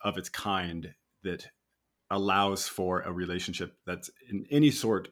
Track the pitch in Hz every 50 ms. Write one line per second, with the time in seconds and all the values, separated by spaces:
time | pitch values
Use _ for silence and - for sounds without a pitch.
0 | - 101 95 92 90 - - - - 104 98 95 90 87 85 85 76 76 - _
1 | _ _ _ _ - 95 87 - - - - _ _ _ _ _ _ _ _ _
2 | _ - 98 98 98 101 95 98 101 98 98 95 - - - - 92 90 92 90
3 | - 90 87 90 90 87 90 90 90 - 85 - 87 85 - _ - 90 90 87
4 | - - - _ - - 101 98 - - 143 147 151 147 - - - 110 107 95
5 | 95 -